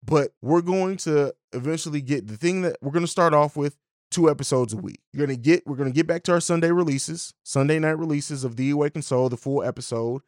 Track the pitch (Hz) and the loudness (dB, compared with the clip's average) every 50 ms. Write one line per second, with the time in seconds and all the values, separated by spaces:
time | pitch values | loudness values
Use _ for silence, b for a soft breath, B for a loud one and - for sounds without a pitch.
0 | - - 151 151 139 - _ _ - 120 151 175 175 170 185 190 185 185 196 185 | -4 2 2 2 2 2 _ _ -2 2 2 2 2 2 0 0 0 0 -2 -4
1 | - 165 151 147 143 135 - _ _ _ - 127 123 143 160 165 - 165 147 147 | -4 0 2 2 2 0 -2 _ _ _ -10 -6 -4 -4 -4 -4 -6 -6 -6 -6
2 | 139 127 143 139 98 104 107 107 - 175 185 190 185 175 - - - 147 139 170 | -2 -2 -2 -2 -2 -6 -12 -2 -2 0 0 0 -2 -2 -4 -4 -8 -2 -2 0
3 | 170 170 - - 175 165 151 151 147 147 - 151 143 147 143 _ _ _ _ _ | -2 0 0 2 4 4 6 4 4 2 0 -2 -4 -4 -4 _ _ _ _ _
4 | _ _ - - 170 156 147 139 143 - - 127 127 117 107 107 90 - - - | _ _ 0 4 4 4 4 2 -2 0 0 0 0 0 -4 -8 -8 -10 -12 -14
5 | _ _ _ 139 147 139 135 123 117 139 165 175 - - 143 127 143 135 127 143 | _ _ _ -2 -2 -2 -2 -2 4 4 4 4 4 -4 -6 -4 -2 -2 0 0
6 | 165 160 170 175 - - 175 175 165 - 175 170 165 165 170 175 180 160 139 135 | 0 0 0 -4 0 2 2 2 2 2 0 2 2 2 2 2 2 0 0 -2
7 | - - 160 170 - - - _ _ - - 139 135 143 156 160 156 156 156 160 | -4 -6 -8 -10 -12 -14 -16 _ _ -4 0 0 2 2 2 2 2 0 0 -2
8 | 165 160 151 143 139 - 151 135 127 127 117 117 131 135 143 147 147 147 147 156 | -2 -2 -2 -4 -4 -6 -8 -6 -6 -6 -4 -2 -2 0 2 2 0 0 -2 -4
9 | 143 - 143 123 127 127 123 117 - 139 135 139 - 117 120 - 127 - - 113 | -6 -2 0 2 2 2 0 -4 -4 -2 -2 -2 -2 -2 -6 -6 -8 -6 -6 -4
10 | 113 117 123 135 _ | -2 -4 -4 -6 _